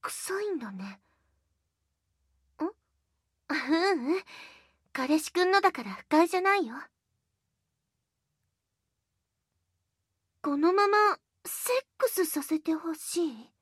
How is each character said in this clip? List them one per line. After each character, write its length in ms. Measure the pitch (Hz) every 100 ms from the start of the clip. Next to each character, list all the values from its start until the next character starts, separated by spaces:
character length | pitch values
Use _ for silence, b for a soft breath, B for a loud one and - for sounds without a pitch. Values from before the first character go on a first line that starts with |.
臭 400 | - - - 381
い 80 | 415
ん 100 | 339
だ 120 | 220
ね。 280 | 190 196 196 _ _ _ _ _ _ _ _ _ _ _ _ _ _ _ _
ん？ 60 | 330
う 80 | - _ _ _ _ _ _ _
う 680 | 285 254 320 381 349 247 370
ん。 60 | - B B B B B _
彼 280 | - 262 311
氏 120 | -
く 120 | 349 359
ん 60 |
の 100 | 392
だ 100 | 392
か 120 | 302
ら 100 | 202
不 120 | 190 -
快 200 | 302 339
じ 100 | 370
ゃ 40 |
な 140 | 381 403
い 100 | 247
よ。 100 | 262 - _ _ _ _ _ _ _ _ _ _ _ _ _ _ _ _ _ _ _ _ _ _ _ _ _ _ _ _ _ _ _ _ _ _ _
こ 140 | - 285
の 160 | 320
ま 140 | 381 403
ま、 320 | 415 415 320 _ _ -
セ 260 | - -
ッ 140 | 494 - _
ク 100 | 466
ス 160 | - 320
さ 160 | 302
せ 180 | 269 311
て 140 | 320
ほ 220 | 311 330 311
し 320 | - 339 330
い？ 260 | 226 233 _